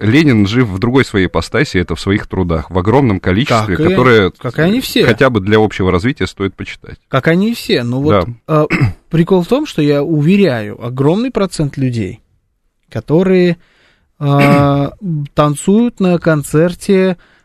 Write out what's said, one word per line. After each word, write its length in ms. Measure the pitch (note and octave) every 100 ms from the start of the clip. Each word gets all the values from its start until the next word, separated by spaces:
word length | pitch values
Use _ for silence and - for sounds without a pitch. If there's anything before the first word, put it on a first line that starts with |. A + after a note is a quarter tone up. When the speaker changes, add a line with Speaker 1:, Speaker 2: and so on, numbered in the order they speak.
Speaker 1:
Ленин 420 | G#2 C3+ D3+ A2 G2
жив 220 | A#2+ A#2+
в 100 | F#2
другой 260 | A2 C3+
своей 220 | A#2+ G#2 F2+
ипостаси, 520 | E2 - A2+ D3+ F#2
это 180 | E2+ E2
в 40 |
своих 280 | G2 F#2+ -
трудах, 420 | F#2+ F2+ D#2+ -
в 80 | F2+
огромном 420 | F#2 B2+ C3 F#2+
количестве, 560 | - F#2 - A#2 G#2+ F2
Speaker 2:
Как 40 | D#3+
и, 20 |
Speaker 1:
которые 420 | F#3 B2+ A2+ F#2 -
Speaker 2:
как 220 | B2 C3
и 20 |
они 200 | E3 A#3
все. 220 | - B3+
Speaker 1:
хотя 280 | D3 G3+ C3
бы 80 | A2+
для 180 | G2 A2
общего 320 | G#2+ - F#2
развития 360 | F2+ A2+ C#3+ F#2
стоит 260 | - G2
почитать. 460 | - G2+ - - - _
Speaker 2:
Как 200 | C3+ D#3+
они 280 | E3+ G#3+ A#3
все. 260 | - E3
Ну 180 | A#2+ B2+
вот, 260 | D3 G2+ F2 A#2 -
Speaker 1:
Да. 180 | D#3 -
Speaker 2:
э, 180 | E3+ A#2+
<clears throat> 200 | - _
прикол 320 | D#3+ E3+ F#3
в 60 | F3
том, 180 | B3+ D#4
что 160 | -
я 220 | D3 C#3+
уверяю, 840 | C#3+ D#3 D3 G3+ F#3 A#2+ G#2 A2+ A#2+
огромный 460 | B2+ C#3 F#3+ B3+
процент 440 | A3 F#3+ - D3 -
людей, 420 | C3 A#2 F#2+ - _ _ _ _ _ _ _
которые, 680 | A2+ - D#3 F#3 F#3 F3 E3+ _ _ _ _ _ _
э, 680 | C#3+ C#3+ C#3+ C#3+ C#3+ C#3 C#3 - G3
<clears throat> 220 | D#3 D3
танцуют 680 | - D3+ C#3+ - G#3 A#3+ -
на 160 | F#3 E3+
концерте, 1000 | E3+ D3+ C3+ D3+ F3 F3 - F#3+ F#3+ F3 _ _